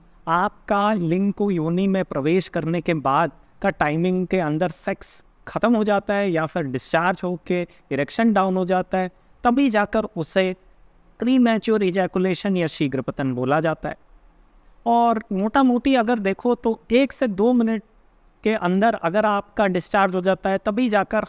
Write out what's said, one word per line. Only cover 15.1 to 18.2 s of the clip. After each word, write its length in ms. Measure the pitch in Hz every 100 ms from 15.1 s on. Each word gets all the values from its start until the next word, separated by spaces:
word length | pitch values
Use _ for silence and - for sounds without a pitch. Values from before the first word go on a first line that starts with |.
| 220 -
मोटा 320 | 190 214 277
मोटी 320 | 262 240 277 262
अगर 240 | 220 240
देखो, 360 | 196 190 240 240
तो 240 | 233 - -
एक 200 | 233 269
से 160 | - 254
दो 260 | 180 226
मिनट 300 | 254 226 220 - _ _ _